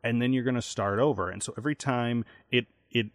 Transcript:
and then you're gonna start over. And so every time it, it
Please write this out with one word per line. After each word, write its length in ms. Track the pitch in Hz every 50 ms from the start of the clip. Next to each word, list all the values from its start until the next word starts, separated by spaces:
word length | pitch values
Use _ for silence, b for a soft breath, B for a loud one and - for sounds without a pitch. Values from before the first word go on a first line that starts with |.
| -
and 180 | 117 117 117
then 100 | 120 123 131
you're 100 | 127 120
gonna 180 | 131 127 120
start 380 | 113 - - - 98 101 101 107
over. 300 | 135 151 127 98 90 90
And 120 | 90 98 -
so 100 | - -
every 180 | - 117 147 147
time 480 | _ - 143 127 120 120 120 120 117 113 B B B B _
it, 180 | 123 123 117 _ _ _ _ _
it 160 | - 120 110 104